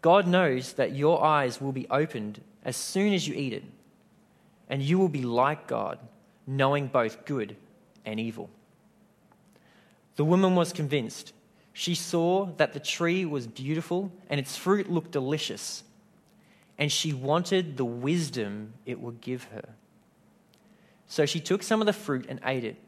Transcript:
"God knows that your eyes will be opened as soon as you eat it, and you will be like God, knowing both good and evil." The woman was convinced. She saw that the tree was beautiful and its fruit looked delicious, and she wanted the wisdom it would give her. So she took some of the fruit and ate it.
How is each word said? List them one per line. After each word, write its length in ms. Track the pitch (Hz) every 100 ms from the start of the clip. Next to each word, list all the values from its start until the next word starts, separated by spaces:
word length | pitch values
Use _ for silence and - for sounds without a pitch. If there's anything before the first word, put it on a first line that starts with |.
"God 240 | 165 190 180
knows 480 | 180 170 127 127
that 180 | - 123
your 300 | 139 147 170
eyes 380 | 156 151 131 -
will 120 | 135
be 160 | 131 117
opened 540 | 135 156 117 107 104 - _
as 120 | - 131
soon 360 | - 190 208
as 160 | 190 147
you 60 |
eat 180 | - 135
it, 120 | 104 - - _ _ _ _ _ _ _ _ -
and 140 | 139
you 160 | 139 185
will 100 | 190
be 140 | 143
like 440 | 123 117 135 151 -
God, 320 | 120 95 - 120 _ _ _ -
knowing 420 | 135 135 143 131
both 360 | 131 113 -
good 320 | - 139 104 104 - _ _ _
and 140 | 110 110
evil." 320 | 113 110 85 - _ _ _ _ _ _ _ _ _ _ _ _ _ _ _ -
The 80 |
woman 300 | 156 180 190
was 180 | 180 170
convinced. 600 | - 147 143 110 - - _ _ _ _
She 220 | - -
saw 520 | 165 - 170 170 190 196 156
that 160 | 151
the 80 | 143
tree 440 | - - 170 185
was 220 | 175 147 117
beautiful 680 | 113 131 156 165 185 196 - -
and 120 | 143
its 160 | 131 -
fruit 340 | 185 202 -
looked 220 | 170 160
delicious, 720 | 143 131 151 - 92 - - - _ _ _ _ _ _ _ _ -
and 140 | 147
she 220 | - 160
wanted 640 | 135 135 160 175 190 165 135
the 80 |
wisdom 880 | 123 120 135 175 151 123 101 104 107 -
it 160 | - 123
would 200 | 120 120
give 240 | 123 127
her. 300 | - 110 - 110 _ _ _ _ _ _ _ _ _ _ _ _ _
So 180 | -
she 160 | 147 165
took 220 | - 196
some 180 | - 220
of 60 | 208
the 60 |
fruit 340 | 208 - 131 -
and 120 | 135
ate 200 | 127 131
it. 120 | 117 -